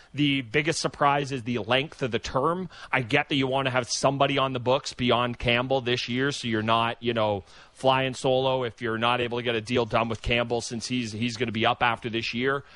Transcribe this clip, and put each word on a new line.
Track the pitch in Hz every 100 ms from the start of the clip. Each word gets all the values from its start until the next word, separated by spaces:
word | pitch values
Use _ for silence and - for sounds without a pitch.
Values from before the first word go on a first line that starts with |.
| -
the | 131 143 139
biggest | 117 147 151 156
surprise | 151 - 143 143 139
is | 135
the | 113 120
length | 101 131 143 -
of | 131
the | 110
term. | - 135 147 180 180 - -
I | 131
get | 117 143 147
that | 147
you | 131
wanna | 131 131
have | 127 120
somebody | - 135 135 143 139
on | 131
the | 127
books | 123 135 -
beyond | - 123 117 120 117
Campbell | 123 120 127 135
this | 120 123 -
year, | 123 139
so | 139 123
you're | 110
not, | 110 113 117 117
you | 117
know, | 113 107 101 - - -
flying | - 131 131 131
solo | 127 135 131 131 131
if | 123 -
you're | 117 113
not | 120 123
able | 120 120
to |
get | 120 117
a |
deal | 110 127 113
done | 117 117
with | 110
Campbell | - 120 117 120
since | - 120 -
he's, | 127 113
he's | 107 120 110
gonna | 120
be | 110 113
up | 123
after | 123 113 120
this | 113 110
year. | 117 131 139 -